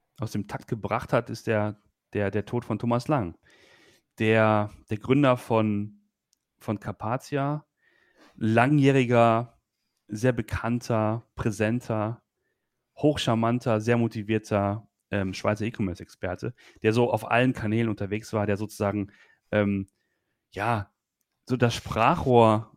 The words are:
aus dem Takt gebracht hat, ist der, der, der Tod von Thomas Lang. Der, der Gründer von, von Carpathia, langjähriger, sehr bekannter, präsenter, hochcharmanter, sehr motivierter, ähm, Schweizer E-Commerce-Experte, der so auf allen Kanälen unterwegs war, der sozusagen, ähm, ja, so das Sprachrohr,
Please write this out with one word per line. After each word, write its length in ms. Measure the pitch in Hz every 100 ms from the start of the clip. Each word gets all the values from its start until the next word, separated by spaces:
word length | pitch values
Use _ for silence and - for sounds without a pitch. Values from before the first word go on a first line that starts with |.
| _ -
aus 120 | 120
dem 160 | 104 98
Takt 200 | - -
gebracht 460 | 117 101 113 -
hat, 160 | 127 113
ist 160 | 113 -
der, 340 | 107 104 104 _ _ _
der, 180 | 104 98
der 140 | 104 -
Tod 180 | 120 -
von 140 | 107
Thomas 280 | 120 120 -
Lang. 280 | 147 98 - _ _ _ _ _ _ _ -
Der, 540 | 110 110 110 107 104 - -
der 80 | 107
Gründer 400 | - 135 139 123
von, 640 | - 113 110 101 104 - _ _ _ _ _ _
von 220 | - 104
Carpathia, 840 | - 95 107 127 - 143 139 147 - _ _ _ _ _ _ -
langjähriger, 1200 | 107 113 127 147 139 135 120 120 117 113 123 _ _ _ _ _ -
sehr 240 | 107 127
bekannter, 920 | 120 110 - 117 120 - 113 107 117 - -
präsenter, 880 | 117 104 107 120 - 110 107 117 _ _ _ _ _ _ _ -
hochcharmanter, 840 | 147 143 - 113 113 120 123 110
sehr 160 | 107 117
motivierter, 880 | 113 113 104 110 - 104 101 107 - _ -
ähm, 220 | 101 98
Schweizer 320 | 92 104 107 110
E-Commerce-Experte, 880 | - 98 90 - - 90 - 123 - - _
der 100 | 107
so 180 | 113 120
auf 200 | 107 110
allen 220 | 117 131
Kanälen 360 | - 107 113 113
unterwegs 420 | 104 98 104 -
war, 140 | 110 101
der 120 | 98
sozusagen, 540 | 107 - 101 104 95 _ _ _ -
ähm, 360 | 104 101 98 98 _ _ _ _ _ _
ja, 400 | 92 110 113 - _ _ _ _ _ -
so 100 | 127
das 160 | 117
Sprachrohr, 1000 | - - 107 120 170 139 120 110 107 110